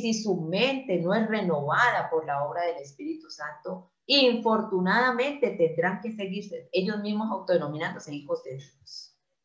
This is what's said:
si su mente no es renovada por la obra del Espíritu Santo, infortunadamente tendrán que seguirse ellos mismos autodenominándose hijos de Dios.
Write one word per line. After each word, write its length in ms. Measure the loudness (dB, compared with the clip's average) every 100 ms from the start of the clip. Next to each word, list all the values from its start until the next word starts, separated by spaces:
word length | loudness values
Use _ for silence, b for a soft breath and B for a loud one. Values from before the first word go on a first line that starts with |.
si 140 | 2
su 260 | 0 0 0
mente 580 | 0 2 2 2 0 0
no 160 | 2
es 140 | 2 2
renovada 800 | 0 2 0 2 4 4 2 0
por 140 | -2 0
la 180 | -2
obra 200 | -2 0
del 120 | -2 -4
Espíritu 520 | -10 -10 -8 -8 -10
Santo, 600 | -12 -12 -10 -10 -10 -12 _ 2
infortunadamente 1400 | 6 6 4 2 2 2 0 2 4 2 2 -2 0 -2
tendrán 500 | 2 0 2 0 -2
que 120 | -6
seguirse 560 | -8 -6 -6 -8 -12 -2
ellos 280 | 0 0 -2
mismos 300 | -2 -2 -2
autodenominándose 840 | -4 0 2 2 -4 -6 -6 -10
hijos 280 | -10 -6 -6
de 100 | -6
Dios. 640 | -12 -14 _ -20 -18 -18 _ _ _